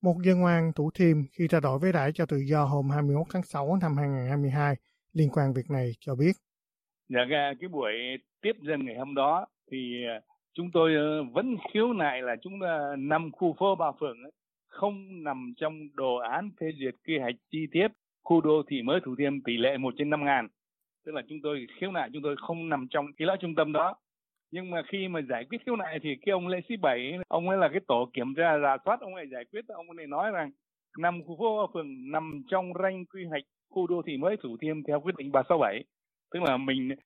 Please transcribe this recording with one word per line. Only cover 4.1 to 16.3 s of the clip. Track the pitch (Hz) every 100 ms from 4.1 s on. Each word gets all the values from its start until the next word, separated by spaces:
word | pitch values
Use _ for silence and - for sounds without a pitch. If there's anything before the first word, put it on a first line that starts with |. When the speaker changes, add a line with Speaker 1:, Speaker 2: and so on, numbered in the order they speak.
| 135 127
Speaker 1:
hai | 143
mươi | 143
hai | 139 143 135 _ _ _
liên | 160 147
quan | 156 139
việc | 131 123
này | 139 123 113
cho | -
biết. | 127 156 190 _ _ _ _ _ _ -
Speaker 2:
Dạ, | 123 123
cái, | 147 143 135
cái | 180
buổi | 160 117 113 123 131 _ _
tiếp | 202 220
dân | 147 151
ngày | 131 113
hôm | 135
đó | 139 139 165 202 _ -
thì, | 131 123 120 120
à, | 110 - _ _
chúng | - 175
tôi, | 170 160
ờ, | 156 151 151 131
vẫn | 127 247 220 -
khiếu | 214 233
nại | 220 147 127
là | 127 117
chúng, | 180 196
ờ, | 185 160 143 143
năm | 139 156 165
khu | - 175 151
phố | 196
ba | 190 160 131
phường | 147 117
ấy, | 135 - _ _ _
không | - 202 202 190 185
nằm | 147 131 123 120
trong | 156 156 151
đồ | 139 131 123
án | 117